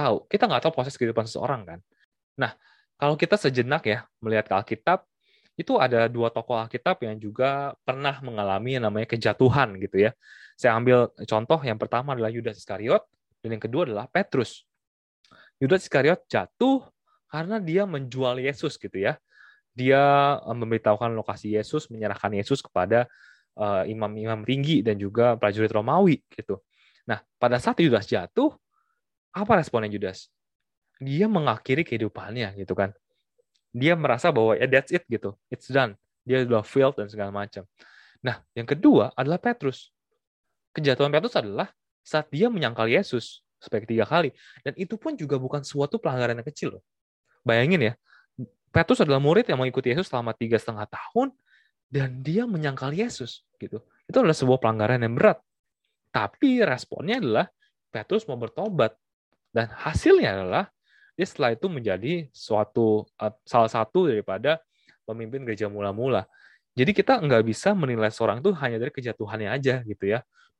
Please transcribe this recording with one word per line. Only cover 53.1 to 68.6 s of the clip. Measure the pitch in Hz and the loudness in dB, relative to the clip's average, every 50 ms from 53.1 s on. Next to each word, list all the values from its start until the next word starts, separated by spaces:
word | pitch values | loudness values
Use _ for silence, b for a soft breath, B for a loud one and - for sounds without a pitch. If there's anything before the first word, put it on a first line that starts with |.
| - - 123 117 - - _ _ _ - | -6 -10 -12 -12 -12 -16 _ _ _ -16
gitu. | 104 - - - - _ _ _ _ - | -14 -12 -12 -14 -16 _ _ _ _ -2
Itu | - - 247 | 2 4 4
adalah | 165 156 | 4 4
sebuah | - 135 127 127 131 | 4 4 4 4 4
pelanggaran | - 110 110 110 107 110 127 123 | 4 2 2 2 2 2 2 2
yang | 117 113 117 | 0 0 0
berat. | 127 - 208 170 - _ _ _ _ _ _ _ _ _ _ _ _ _ _ | 4 4 4 4 2 _ _ _ _ _ _ _ _ _ _ _ _ _ _
Tapi | - 120 104 101 _ - - 269 254 247 214 | -2 -2 -2 -2 _ 0 2 2 4 4 2
responnya | 160 127 123 - - - - - 180 233 262 | 2 0 -2 -6 -10 -12 -8 -6 -4 -4 -2
adalah | 196 123 107 120 185 - _ _ _ _ _ _ _ _ - | 0 0 2 0 0 -2 _ _ _ _ _ _ _ _ -12
Petrus | 113 107 - 185 220 - | -10 -6 -2 -4 -4 -4
mau | - 131 | -4 -10
bertobat. | 120 117 107 - - 190 220 190 143 117 110 - _ _ _ _ _ _ _ _ _ _ _ - | -8 -8 -10 -8 -8 -8 -4 0 0 0 0 0 _ _ _ _ _ _ _ _ _ _ _ -4
Dan | 113 113 - | -4 -4 -4
hasilnya | - - - 151 160 - - 320 392 370 254 120 95 98 | -6 -10 -8 -4 -2 2 4 6 6 6 6 4 0 -2
adalah | 95 90 101 156 196 - _ _ b b b b b b b | -2 -2 0 -2 -2 -4 _ _ b b b b b b b
dia | - 185 - | -6 -6 -6
setelah | - - 143 120 117 | -4 -2 0 0 0
itu | 113 - 190 | 0 -4 -6
menjadi | 170 135 113 104 92 92 101 139 175 175 156 - _ | -4 -4 -2 -2 -2 -2 -2 -4 -4 -6 -6 -10 _
suatu, | - - - 113 107 104 - - 120 117 110 107 107 107 - _ - | -14 -6 -2 0 0 0 0 2 2 4 4 4 2 0 -4 _ -8
eh, | 110 107 107 _ _ | -8 -8 -8 _ _
salah | - - 120 113 113 | 0 2 4 4 4
satu | - 117 110 - - 180 185 156 | 2 -2 -2 0 2 2 2 2
daripada | 117 104 101 - 95 101 117 143 160 160 _ _ b b b b b b b | 0 -2 -2 -4 -6 -4 -2 -2 -2 -2 _ _ b b b b b b b
pemimpin | - 110 117 113 110 123 135 139 | -12 -12 -10 -10 -10 -12 -10 -8
gereja | 120 107 101 107 101 | -8 -6 -6 -6 -6
mula-mula. | 101 104 101 101 98 107 123 135 123 95 98 - b b b b b b b _ - | -6 -6 -6 -6 -4 -4 -2 -2 -2 -2 -4 -6 b b b b b b b _ -2
Jadi | - 131 170 202 - | 0 0 0 2 0
kita | 190 - 269 240 | 2 2 2 2
nggak | 165 147 127 113 107 | 2 4 4 4 4
bisa | 113 110 - - 196 208 190 | 2 0 -2 0 0 0 2
menilai | 151 131 120 113 110 107 | 0 -2 0 0 0 -2
seorang | - - 113 107 101 120 | -2 0 -2 -2 0 0
tuh | 139 202 196 | 0 -2 -2
hanya | 151 | 0